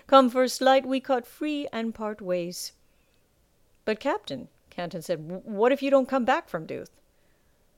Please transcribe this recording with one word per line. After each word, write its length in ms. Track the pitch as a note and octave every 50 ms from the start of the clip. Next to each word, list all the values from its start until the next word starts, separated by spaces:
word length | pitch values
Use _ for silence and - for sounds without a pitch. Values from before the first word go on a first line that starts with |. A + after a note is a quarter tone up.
| -
Come 240 | - C#4 C4+ C4 B3
first 300 | A#3 B3+ C4 B3 - -
light, 260 | B3+ C4 C4+ C4+ C4+
we 140 | B3+ C4 C4+
cut 260 | C4 - C4+ B3 A#3+
free 400 | - - - D#4 D4+ D4+ C#4+ C#4+ -
and 200 | - A3+ A3+ A3+
part 300 | A3 - A3 G#3 G#3+ G#3+
ways." 500 | G#3 F3+ F3+ F3+ E3+ F3 F3+ - - - - _ _ _ _ _ _ _ _ _ _ _ _ _ _ _ _ _ _ _ _ _ _
"But, 140 | - A3 G#3+
Captain," 500 | - C4+ E4 G#4+ - - C#3 A#3+ - - _ _ _ _
Canton 320 | - - F3 E3+ F3 F3
said, 260 | D#3 - F3 D#3 D#3 D#3
"w-, 140 | F3+ F#3+ -
what 280 | A3+ G#3+ G3 A3 B3
if 100 | C#4 C4+
you 80 | C4+ C#4
don't 180 | C4+ C4+ B3+ A#3+
come 160 | C4 C4+ A#3
back 240 | A#3 C4 A3+ - -
from 160 | - E3+ D#3+
Dooth?" 280 | D3+ C3+ C3 - - _ _ _ _ _ _ _ _ _ _ _ _ _ _ _ _ _